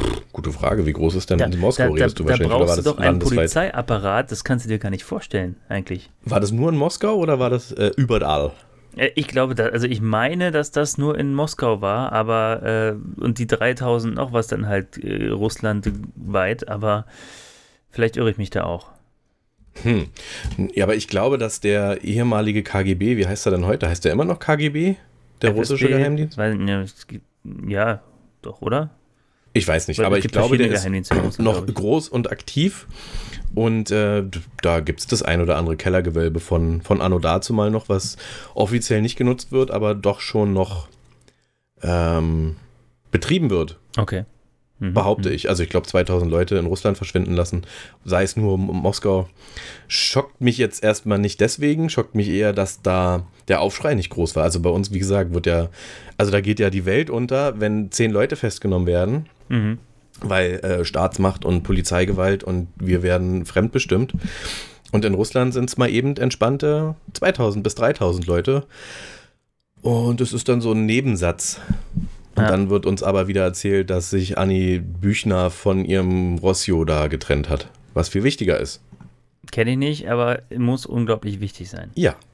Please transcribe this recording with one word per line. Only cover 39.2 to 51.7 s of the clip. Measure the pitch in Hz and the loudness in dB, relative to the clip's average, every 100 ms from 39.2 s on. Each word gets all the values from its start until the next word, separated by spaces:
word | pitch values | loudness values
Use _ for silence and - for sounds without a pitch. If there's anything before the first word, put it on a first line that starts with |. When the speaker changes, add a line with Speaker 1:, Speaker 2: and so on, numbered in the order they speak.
| 123 123 - | 0 0 0
Speaker 1:
wird, | 131 131 | 0 2
aber | 104 104 | 0 0
doch | 101 98 98 | 2 0 -2
schon | - 110 104 | -2 0 2
noch, | 95 92 95 - - _ _ _ _ _ _ _ _ | 2 0 -4 -10 -18 _ _ _ _ _ _ _ _
ähm, | 87 87 82 82 80 80 80 80 - _ _ _ _ | 0 2 2 2 2 2 0 -4 -14 _ _ _ _
betrieben | - - 185 143 | -4 0 0 2
wird. | 92 80 - _ - | 0 -2 -6 _ -4
Speaker 2:
Okay. | 104 95 107 _ _ _ _ _ | -2 -4 -8 _ _ _ _ _
Mhm. | 95 | -2
Speaker 1:
Behaupte | 87 98 110 92 | 0 2 2 0
Speaker 2:
Mhm. | |
Speaker 1:
ich. | 73 98 | -2 -2
Also | 90 | 0
ich | 80 | 0
glaub, | 90 - | -2 0
zweitausend | 92 90 90 85 | 0 2 0 2
Leute | 82 90 98 | 2 2 0
in | 85 | 0
Russland | 92 107 98 | 0 -2 -2
verschwinden | 95 90 87 | -2 0 0
lassen, | 87 87 90 - - - - 92 | 0 0 -4 -6 -18 -20 -16 -2
sei | 90 | 0
es | 95 - | 0 0
nur | 107 | 0
um, | 95 95 | 2 0
um | 92 | 0
Moskau, | 92 101 104 95 90 - - - - - - | -2 0 0 0 -2 -10 -20 -18 -16 -18 -6
schockt | - - - - _ | -2 0 0 -2 _
mich | 120 120 | 0 2
jetzt | 110 - | 0 2
erstmal | 107 107 110 101 | 0 0 0 0
nicht | 101 - | 0 2
deswegen, | 113 - 147 | 0 2 0